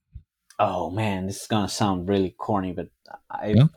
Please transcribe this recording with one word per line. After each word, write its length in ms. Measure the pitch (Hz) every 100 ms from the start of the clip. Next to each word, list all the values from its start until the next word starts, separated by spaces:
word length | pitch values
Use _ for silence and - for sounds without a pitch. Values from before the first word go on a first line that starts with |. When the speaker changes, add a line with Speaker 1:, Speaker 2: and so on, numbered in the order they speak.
| _ - - _ _ -
Speaker 1:
Oh 300 | 104 92 85
man, 380 | 92 110 95 95
this 140 | 104
is 60 | -
gonna 220 | 110 98
sound 400 | - 107 92 87
really 220 | 101 92
corny, 420 | - - 104 95
but 160 | 90 87 _ - - -
I, 240 | - 107 107
Speaker 2:
Yeah. 120 | 151